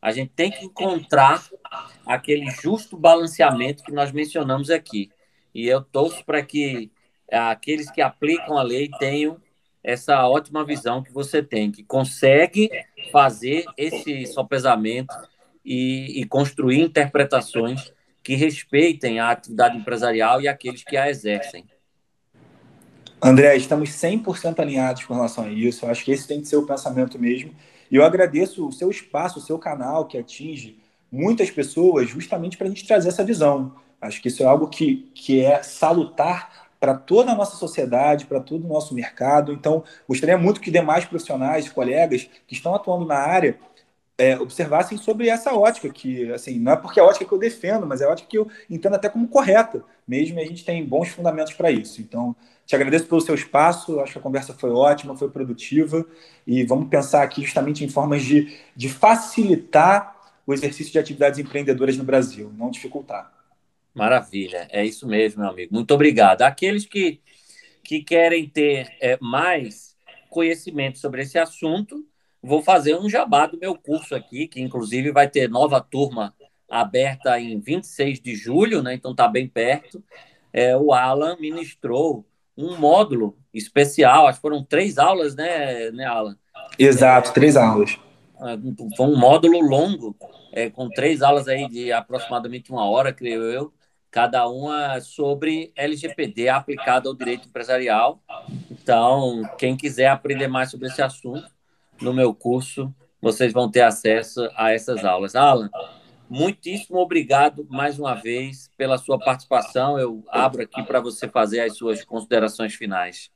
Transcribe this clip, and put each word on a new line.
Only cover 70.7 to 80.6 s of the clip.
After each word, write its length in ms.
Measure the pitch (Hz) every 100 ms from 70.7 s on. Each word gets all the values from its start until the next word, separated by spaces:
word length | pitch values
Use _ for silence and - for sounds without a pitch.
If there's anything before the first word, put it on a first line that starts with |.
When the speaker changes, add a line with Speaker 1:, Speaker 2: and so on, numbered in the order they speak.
| 151 135 135
Speaker 1:
sobre 220 | 147 127
esse 160 | 139 160
assunto, 680 | 165 - 160 175 208 294 302 _ _ _
vou 180 | 127 147
fazer 340 | 151 185 147 165
um 140 | 208
jabá 380 | 220 - 143 156
do 100 | 165
meu 180 | 185 175
curso 380 | - 156 156
aqui, 340 | 131 - 123 160
que 140 | 131
inclusive 500 | 127 127 110 123 139
vai 160 | 143 143
ter 220 | 143 123
nova 320 | 120 147 139
turma 540 | - 131 139 120 101 _ _ _ _
aberta 720 | 117 110 127 135 131 131 120
em 200 | 117 110
vinte 260 | 104 170 -
e 20 |
seis 320 | - 139 139
de 160 | 123 110
julho, 480 | 113 143 226 208
né? 100 | 123
Então 220 | 127 127 123
tá 120 | 120
bem 200 | 113 127
perto. 560 | - 117 147 - - _ - _ _ _
É, 240 | -